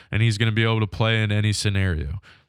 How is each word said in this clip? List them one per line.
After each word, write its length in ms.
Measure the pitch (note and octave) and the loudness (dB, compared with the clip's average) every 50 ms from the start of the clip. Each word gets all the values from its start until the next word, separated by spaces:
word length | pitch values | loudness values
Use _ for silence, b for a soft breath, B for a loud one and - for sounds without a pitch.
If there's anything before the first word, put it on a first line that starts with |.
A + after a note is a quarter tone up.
| B B | B B
and 100 | B G#2 | B 2
he's 160 | A2+ A#2 G#2+ G2+ | 2 2 2 2
gonna 140 | A#2 A2+ | 0 0
be 120 | G#2+ A2+ A2+ | 2 2 2
able 180 | A2+ A2+ A2 | 2 2 0
to 60 | A2 G2+ | 0 -2
play 360 | - - A#2 A2 A2+ A2 A2 | -2 -2 0 0 0 0 0
in 80 | G2+ | 0
any 220 | G2+ G#2 G#2 G#2+ G2 | 0 0 0 0 0
scenario. 680 | - - G#2+ G2 G2 F#2+ F#2+ E2+ D2+ C#2+ C#2 - G2 - B B B B | 0 -2 -2 0 0 0 0 -2 -2 -4 -6 -8 -10 -12 B B B B